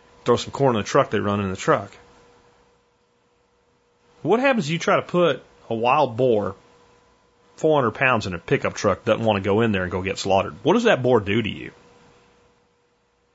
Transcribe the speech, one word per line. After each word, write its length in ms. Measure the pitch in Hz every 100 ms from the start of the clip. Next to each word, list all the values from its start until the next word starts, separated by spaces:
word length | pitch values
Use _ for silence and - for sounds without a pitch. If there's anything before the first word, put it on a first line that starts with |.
| _ _
Throw 120 | - 117
some 160 | -
corn 240 | - 139 113
in 60 |
the 40 | 98
truck, 240 | 143 135
they 80 | 107
run 220 | 101 104
in 100 | 98
the 60 | 95
truck. 340 | - 135 101 - - _ _ _ _ _ _ _ _ _ _ _ _ _ _ _ _ _ _ _ _ _
What 160 | 139 220
happens 280 | 277 240 147
if 60 |
you 60 | 165
try 180 | 208 170
to 60 |
put 400 | - 175 170 131 - _ -
a 60 |
wild 420 | 117 120 143 135 113
boar, 380 | 131 107 98 92 _ _ _ _ _ _ _ _ _ -
four 240 | 160 151
hundred 120 | 120
pounds, 340 | - 135 123 104
in 80 |
a 40 | 87
pickup 360 | - 143 101
truck, 300 | - 107 90
doesn't 200 | - 107
want 180 | 113 101
to 60 | 98
go 140 | 101
in 100 | 117
there 100 | 98
and 80 | 90
go 120 | 92
get 160 | 92 87
slaughtered? 360 | 98 95 95 78
What 120 | 143
does 100 | 220
that 180 | 233 151
boar 160 | 127 123
do 240 | 98 104
to 60 | 107
you? 240 | 80 60 - _ _ _ _ _ _ _ _ _ _ _ _ _ _ _